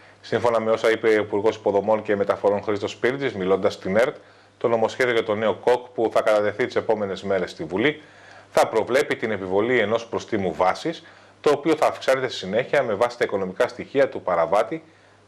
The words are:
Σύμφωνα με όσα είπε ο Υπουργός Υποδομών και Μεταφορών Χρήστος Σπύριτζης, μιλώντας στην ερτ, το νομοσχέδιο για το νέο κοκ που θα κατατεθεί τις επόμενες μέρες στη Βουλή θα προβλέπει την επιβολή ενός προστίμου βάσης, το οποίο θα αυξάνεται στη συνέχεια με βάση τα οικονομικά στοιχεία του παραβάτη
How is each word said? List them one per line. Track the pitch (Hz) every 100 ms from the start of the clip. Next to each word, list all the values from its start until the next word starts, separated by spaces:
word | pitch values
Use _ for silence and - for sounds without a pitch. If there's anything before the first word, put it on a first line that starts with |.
| - -
Σύμφωνα | - 117 117 113
με | 110
όσα | 110 113
είπε | 110 113
ο |
Υπουργός | 107 104 104 110 107
Υποδομών | 107 101 101 107
και | 104 101
Μεταφορών | 98 98 104 101
Χρήστος | 110 104 98
Σπύριτζης, | - 120 139 135
μιλώντας | 104 92 95 98
στην | - 98 101
ερτ, | 131 - - - - _
το | 120
νομοσχέδιο | 113 110 - 127
για | 117
το | 110 104
νέο | 110
κοκ | 92 - 123 -
που | - 113
θα | 117
κατατεθεί | 104 107 104 98 120
τις | 107
επόμενες | 92 107 101 95
μέρες | 98 98 -
στη | -
Βουλή | 80 92 135 151 - - - - -
θα | - 143
προβλέπει | 113 92 127 151 151
την | 113
επιβολή | 101 95 98 113 127
ενός | 101 113 -
προστίμου | 98 - 107 95
βάσης, | 78 90 92 160 165 - - - _
το | 151
οποίο | 147 165 151
θα | 123
αυξάνεται | - - 131 131
στη | -
συνέχεια | 92 104 135 151
με | 123
βάση | 101 120 -
τα |
οικονομικά | - 101 92 92 120
στοιχεία | - 120 135 131
του | 101
παραβάτη | 92 85 80 98 113 160 - _ _ _